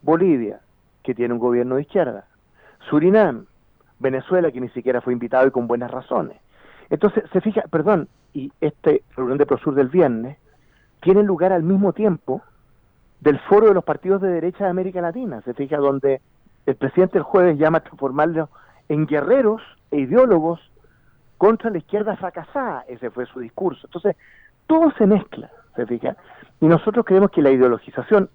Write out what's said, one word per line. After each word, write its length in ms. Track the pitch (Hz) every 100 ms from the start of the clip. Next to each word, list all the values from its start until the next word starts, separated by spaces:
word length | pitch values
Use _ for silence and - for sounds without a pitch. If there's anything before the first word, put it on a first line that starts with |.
Bolivia, 580 | 139 165 185 143 107 104 _ _ _ _
que 100 | -
tiene 200 | 117 120
un 60 | 120
gobierno 360 | 120 120 123 131
de 60 |
izquierda. 420 | 151 202 147 104 - _ _ _ _ _ -
Surinam, 560 | 151 170 214 196 117 - _ _ _ _ _
Venezuela, 520 | 131 131 - 185 165
que 100 | 123
ni 80 | 123
siquiera 320 | - 120 123
fue 120 | 127
invitado 340 | 123 117 127 135
y 40 |
con 160 | 135 120
buenas 240 | 120 120
razones. 460 | 127 - 196 147 - _ _ - - _
Entonces, 340 | 160 208 220 -
se 100 | 190
fija, 220 | 214 220 180
perdón, 380 | - 196 202 - _ _
y 180 | 147 135 _
este 420 | 156 - - 147 _ -
reunión 220 | 127 139
de 80 | 143
Prosur 300 | 131 - 135
del 140 | 131
viernes 480 | 170 151 117 120 147 _ _ _ _ _ _
tiene 220 | - 196
lugar 280 | 208 175 180
al 100 | 185
mismo 300 | 160 190 196
tiempo 480 | 170 214 170 - 131 _ _ _ _ _ _ _ _
del 180 | 147 139
foro 280 | - 202 220
de 40 |
los 100 | 185
partidos 380 | - 151 180 196
de 60 | 190
derecha 360 | 175 165 185 196
de 40 |
América 320 | 180 185 180
Latina, 400 | 175 170 247 120
se 120 | 123
fija, 240 | 120 135 147
donde 440 | 143 139 135 135 _ _ _ _ -
el 100 | 131
presidente 420 | 135 - 185 190
el 60 |
jueves 340 | 147 196 180 151
llama 220 | 156 160
a 40 |
transformarlos 680 | - - 135 135 156 160 156 _ _ _ _
en 180 | 151 156
guerreros 540 | 147 143 262 226 220 - _ _
e 100 | 147
ideólogos 600 | 131 208 254 180 156 170 _ _ _ _ _ _ _ _
contra 320 | 190 226 233
la 80 | 190
izquierda 360 | - 202 214 196
fracasada. 680 | 185 175 156 285 254 143 123
Ese 220 | 120 123
fue 160 | 123 123
su 140 | -
discurso. 480 | 117 - 185 135 -
Entonces, 280 | 175 202 - _ _ _ _ _
todo 240 | 320 320 -
se 100 | 202
mezcla, 420 | 202 - - - _ _ -
se 100 | 113
fija. 300 | 120 - - _ - - _
Y 60 | 160
nosotros 380 | 165 - 214 226
creemos 260 | 190 196
que 100 | -
la 100 | 143
ideologización 760 | 131 127 117 - - 123 214 190